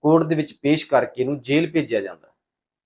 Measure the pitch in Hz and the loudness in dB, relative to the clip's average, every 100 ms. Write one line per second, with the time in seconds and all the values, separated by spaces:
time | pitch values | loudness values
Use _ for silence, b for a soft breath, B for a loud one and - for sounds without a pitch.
0 | 151 165 160 160 151 - 139 151 - 135 | 4 4 2 -2 -4 -4 0 0 2 0
1 | 120 - 127 143 117 143 165 160 120 113 | 0 -4 -4 -4 -2 -2 0 -4 -2 -4
2 | 95 85 _ _ _ _ _ _ | -6 -14 _ _ _ _ _ _